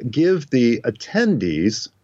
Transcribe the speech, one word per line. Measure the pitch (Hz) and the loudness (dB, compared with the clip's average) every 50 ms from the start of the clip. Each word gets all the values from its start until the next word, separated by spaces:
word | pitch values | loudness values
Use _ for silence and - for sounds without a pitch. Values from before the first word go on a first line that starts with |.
| - 120 | -8 -6
give | 104 143 165 180 190 175 143 - | -2 0 2 2 2 0 -2 0
the | - 127 120 120 120 - | 0 2 4 4 2 0
attendees | - 123 110 - - - - 214 240 220 190 - 95 87 78 76 85 107 214 - - - _ _ | -2 -4 -6 -6 -12 -4 -2 0 2 2 0 0 0 -2 -2 0 0 0 0 -2 -8 -12 _ _